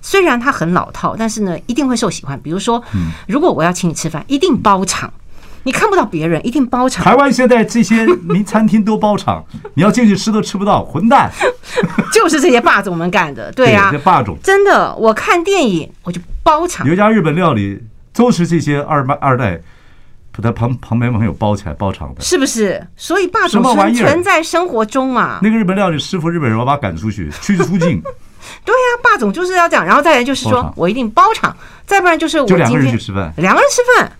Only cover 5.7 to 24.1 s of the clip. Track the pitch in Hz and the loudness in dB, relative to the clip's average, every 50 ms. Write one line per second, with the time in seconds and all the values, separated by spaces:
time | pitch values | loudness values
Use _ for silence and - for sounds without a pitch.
5.7 | 262 - 381 440 392 370 262 208 - 160 151 165 170 151 - - 233 302 269 240 | -2 0 0 2 2 2 0 0 -4 -4 -2 -2 -2 -2 -2 -2 0 0 0 0
6.7 | - 240 247 254 254 185 170 175 220 254 285 277 247 - 254 240 247 233 220 - | 0 0 0 0 0 2 2 4 4 4 4 2 2 2 4 4 4 4 2 0
7.7 | - 240 226 - 220 226 226 220 359 - - 165 - 185 208 - - 220 220 214 | 2 0 2 2 2 2 4 2 2 0 0 -2 -2 -2 -2 0 0 2 2 4
8.7 | 160 220 208 208 214 214 214 208 208 - - - 95 80 - - - - - - | 4 2 2 2 0 0 0 0 0 0 -2 -2 -4 -4 -6 -14 -18 -16 -16 -8
9.7 | - - 170 214 - 240 247 214 196 - - 220 208 214 208 - - 196 196 208 | 0 2 2 4 4 4 4 4 4 2 0 -2 -2 -2 -2 -4 -6 -4 0 0
10.7 | 190 127 87 - - 151 180 233 285 254 175 90 - - - 539 494 - - - | 0 0 0 -4 -6 -2 0 4 4 4 4 2 -2 -2 -2 -4 -4 -4 -12 -8
11.7 | - 508 - - - - - - - 440 453 349 302 311 262 359 254 233 233 339 | -4 -4 -2 -2 -2 -4 -4 0 2 2 2 4 2 2 2 4 4 4 4 4
12.7 | 269 208 190 202 180 165 165 180 175 202 175 151 139 - 107 - - - 254 233 | 2 2 0 -2 -4 -4 -4 -2 0 0 -2 -2 -4 -10 -12 -10 0 2 4 4
13.7 | 220 202 196 196 139 147 131 196 180 151 113 101 82 69 - 370 381 392 403 403 | 6 4 4 2 0 0 2 2 2 2 2 -2 -6 -6 0 2 4 4 6 4
14.7 | 349 226 180 117 - - 214 220 220 220 - - 427 349 330 370 392 392 311 233 | 4 4 2 0 -2 0 2 2 2 0 0 0 0 0 2 0 0 2 2 2
15.7 | 185 165 135 - - - - - 175 180 - - - - - - 208 202 339 359 | 0 -2 -4 -6 -16 -16 -12 -10 -10 -10 -10 -10 -10 -2 2 2 2 2 0 -2
16.7 | - - 165 127 165 185 208 214 220 214 170 160 147 165 185 165 139 107 101 101 | -4 -2 0 0 2 4 4 4 4 4 2 2 0 2 0 2 2 0 -2 -2
17.7 | 98 - - 107 - - - - - - 240 247 - - 175 165 170 170 139 147 | -6 -8 -12 -18 -20 -20 -20 -20 0 2 2 2 4 2 0 0 0 0 0 0
18.7 | 147 143 143 - 156 147 135 127 143 143 - 143 127 123 131 101 87 82 82 - | -2 -2 -2 -2 -2 -2 0 0 -2 0 0 0 0 2 0 -2 -4 -6 -10 -18
19.7 | - - - - - - - - - - - - - - 101 117 113 - 117 120 | -20 -20 -20 -20 -20 -20 -20 -20 -20 -20 -20 -18 -14 -4 -4 -4 -2 -2 -2 -4
20.7 | 131 - - - - 117 127 120 - 104 113 107 76 - 113 104 104 101 - - | -4 -6 -6 -4 -2 -2 0 0 0 0 -2 -2 -2 -2 -2 -2 -2 -2 -4 -10
21.7 | 73 - 104 98 90 - 82 67 65 - - - - 359 269 277 - 233 214 196 | -8 -6 -6 -6 -6 -6 -10 -14 -12 -10 -6 -2 0 0 0 -2 -2 -2 -2 -2
22.7 | 156 98 - - - - - - 311 349 370 359 359 440 392 349 - - 240 262 | -2 -6 -8 -14 -20 -18 -8 -4 -2 -2 -2 -2 0 -2 -2 0 2 2 2 2
23.7 | 240 202 - 214 233 240 220 254 | 4 2 2 2 2 2 2 2